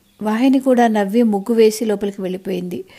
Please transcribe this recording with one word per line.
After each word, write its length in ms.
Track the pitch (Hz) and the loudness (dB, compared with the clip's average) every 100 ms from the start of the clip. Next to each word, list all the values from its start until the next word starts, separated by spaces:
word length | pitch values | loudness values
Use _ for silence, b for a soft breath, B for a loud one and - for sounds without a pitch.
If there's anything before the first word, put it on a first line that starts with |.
| _ _ | _ _
వాహిని 360 | 214 214 269 262 | -6 0 2 2
కూడా 280 | 269 247 233 | 2 2 2
నవ్వి 360 | 214 196 226 | 2 0 2
ముగ్గు 300 | 233 202 196 | 2 0 -2
వేసి 320 | 226 220 214 | 4 4 2
లోపలికి 380 | 226 208 208 202 | -4 -2 -4 -6
వెళ్ళిపోయింది. 640 | 185 185 190 185 180 - - | -8 -8 -6 -8 -6 -10 -12